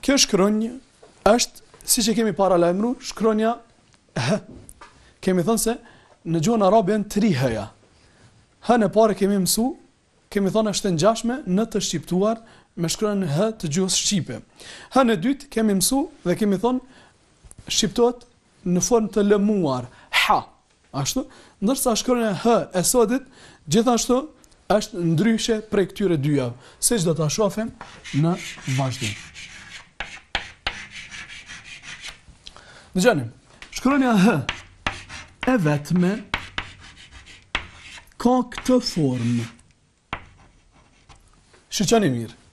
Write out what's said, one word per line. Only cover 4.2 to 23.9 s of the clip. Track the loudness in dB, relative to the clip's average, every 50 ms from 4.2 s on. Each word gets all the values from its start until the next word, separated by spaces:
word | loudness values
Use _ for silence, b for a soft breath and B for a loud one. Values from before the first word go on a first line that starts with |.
| -2 -2 -2 -2 -4 -10 -20 -20 -20 -20 -20 _ B B B B B B B B
Kemi | -2 0 0 2 2
thënë | 2 0 0
se | 0 -2 -2 -4 b b b b b b b b _
në | -2 -2 0
gjuhën | 2 2 2 4 4
arabe | 6 4 4 4 4 0
janë | -2 -2 -2 -2
tri | 0 2 2 2
H-ja. | 2 0 0 -2 -2 -6 -10 -14 _ _ _ b b b b b b b b b b b b b _ 0
H-n | 2 4 4 4
e | 2 4
parë | 4 4 4 4 2
kemi | 0 0 2 2 0
mësu, | 0 0 0 0 -2 -4 -8 -16 _ _ _ _ _ _ _ _ _ -2
kemi | 0 0 2 0
thënë | 0 0 0 -2
është | -2 -2 -2
e | 0
ngjashme | 2 2 2 2 2 -2 -4 -4 -4 -4
në | -2 0 0 0 0 -2
të | -4 -4
shqiptuar | -4 -6 -6 -6 -2 -2 0 0 0 -2 -4 -8 b b b b b b -6
me | -4 -4
shkronjën | -4 -2 -2 -2 -2 -2 -2 -2 0
H | 0 0 -2 -2 -4
të | -6 -4 -2
gjuhës | -2 -2 0 0 -2 -2
shqipe. | 0 -2 -2 -2 -4 -10 -14 -14 _ B B B B B B B B B
H-n | 2 4 4 2
e | 0
dytë | 0 -2 -2 -4 -6 -8 -2
kemi | 0 2 2 2 2 2
mësu | 2 0 0 -2 -2 -8 -8 _
dhe | -2 -2 0
kemi | 0 0 0 0 0
thënë | 0 -2 -2 -6 b b b b b b b b b b b _ -20 -20 -20 -10 -6
shqiptohet | -2 -2 -2 0 2 2 2 2 2 -2 -14 _ _ _ _ _ _ _ _
në | -2 -2 0 0 2
formë | 2 2 2 0 0
të | 0 2 4 4
lëmuar, | 2 4 2 2 2 0 0 -2 -4 -6 -10 B B B B B -2 2
ha, | 2 2 0 0 -4 _ _ _ _ _ _ _ _ -6
ashtu, | -4 -4 -2 -4 -4 -6 B B B B B B B
ndërsa | -2 -2 0 0 0 0 0 0
shkronja | 0 0 0 2 2 -2 -2 0
H | 2 2 2 2 2 0 -2
e | -2 0 2
sodit | 4 4 4 4 2 -2 -4 -6 B B B B B B B 0
gjithashtu | 2 2 4 4